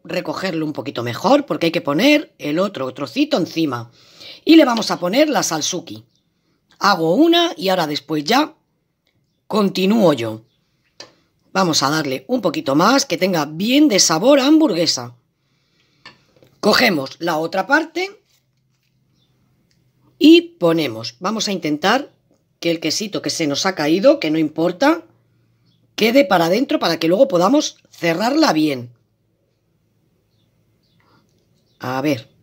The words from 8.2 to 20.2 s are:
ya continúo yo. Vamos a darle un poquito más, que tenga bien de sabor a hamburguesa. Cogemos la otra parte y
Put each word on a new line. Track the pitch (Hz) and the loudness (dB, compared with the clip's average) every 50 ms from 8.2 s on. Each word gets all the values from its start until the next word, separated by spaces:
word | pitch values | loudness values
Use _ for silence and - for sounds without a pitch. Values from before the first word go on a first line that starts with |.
| 143 | -2
ya | 151 220 269 302 302 - _ _ _ _ _ _ _ _ _ _ _ _ _ _ _ _ _ _ - | 0 0 0 0 -2 -6 _ _ _ _ _ _ _ _ _ _ _ _ _ _ _ _ _ _ -6
continúo | - 214 208 190 - 185 185 190 214 233 202 170 147 | -2 0 0 0 0 0 0 0 2 2 2 2 2
yo. | 117 117 110 110 110 - _ _ _ _ _ _ _ _ _ _ - - - _ _ _ _ _ _ _ _ | 0 -2 -8 -8 -12 -14 _ _ _ _ _ _ _ _ _ _ -20 -20 -20 _ _ _ _ _ _ _ _
Vamos | - 190 190 170 151 - 143 | -2 0 0 0 0 0 0
a | 135 | 0
darle | 151 160 156 143 131 131 - - | 0 -2 -2 -4 -6 -8 -6 -4
un | 247 254 | -4 -2
poquito | 196 175 143 160 147 - 135 | -2 -2 -4 -4 -2 0 2
más, | 151 175 208 262 277 269 | 2 4 4 4 2 0
que | - 175 147 | -2 -4 -2
tenga | 185 190 185 160 147 | -2 0 0 -2 -2
bien | 147 151 160 196 226 254 294 302 294 | -4 -4 -4 -2 2 4 4 4 4
de | 214 180 | 4 2
sabor | - - 165 160 185 254 294 277 | 2 2 0 0 2 4 4 4
a | 247 277 | 4 4
hamburguesa. | 311 311 320 285 185 160 170 147 - 131 120 120 120 _ _ _ _ _ _ _ _ _ _ _ _ _ _ _ _ _ - - - _ _ _ _ _ _ _ _ _ | 4 4 4 2 0 0 -2 -2 -2 -4 -8 -12 -16 _ _ _ _ _ _ _ _ _ _ _ _ _ _ _ _ _ -20 -20 -20 _ _ _ _ _ _ _ _ _
Cogemos | - 202 214 - 254 233 185 147 135 131 - - | 0 0 2 2 2 2 0 -2 -4 -8 -10 -8
la | 165 175 165 156 | -6 -4 -4 -4
otra | 160 165 - 190 190 | -4 -4 -4 -4 -2
parte | - 269 311 311 311 - 339 370 403 403 - _ _ _ _ _ _ _ _ _ _ _ _ _ _ _ _ _ _ _ _ _ _ _ _ _ _ _ _ _ _ _ _ _ _ _ _ _ _ _ | 0 0 0 0 -2 -6 -8 -8 -8 -10 -14 _ _ _ _ _ _ _ _ _ _ _ _ _ _ _ _ _ _ _ _ _ _ _ _ _ _ _ _ _ _ _ _ _ _ _ _ _ _ _
y | - | 4